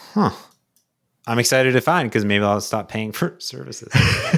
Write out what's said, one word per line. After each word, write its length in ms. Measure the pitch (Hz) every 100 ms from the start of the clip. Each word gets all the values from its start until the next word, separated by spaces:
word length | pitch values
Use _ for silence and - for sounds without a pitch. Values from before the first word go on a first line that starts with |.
| -
Huh. 180 | 214 190 - - _ _ _ _ _ _ _ -
I'm 120 | 117
excited 340 | 120 131 131
to 80 | 123
find, 300 | 156 175 120
'cause 140 | 113 104
maybe 180 | 101
I'll 180 | 101 104
stop 280 | - 110 92
paying 220 | 110 107
for 240 | - 175 -
<laughs> 40 |
services 500 | - 131 135 - - - - - -